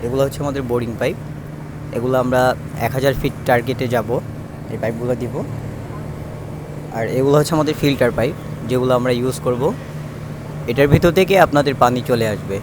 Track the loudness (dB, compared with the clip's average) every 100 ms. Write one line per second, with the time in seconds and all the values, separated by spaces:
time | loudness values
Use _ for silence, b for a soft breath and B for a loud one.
0 | -2 0 0 0 -4 -4 0 0 -2 -2
1 | -2 -2 -8 -12 -12 -12 -12 -12 -8 -4
2 | 0 2 2 4 2 0 -6 -4 -2 2
3 | 2 2 0 -2 2 2 2 -2 0 0
4 | 0 -2 -4 -10 -12 -12 -10 -4 -4 -2
5 | -2 -2 -2 -6 -6 -8 -8 -10 -10 -10
6 | -8 -10 -10 -10 -10 -10 -10 -10 -8 -6
7 | -2 2 4 4 4 2 0 2 0 4
8 | 2 2 -2 -2 -8 -8 -2 0 2 2
9 | 2 0 0 -2 -2 0 0 -2 -10 -12
10 | -10 -10 -10 -10 -10 -8 -4 2 6 6
11 | 6 4 4 6 6 6 2 4 4 4
12 | 2 2 2 -2 -4 -6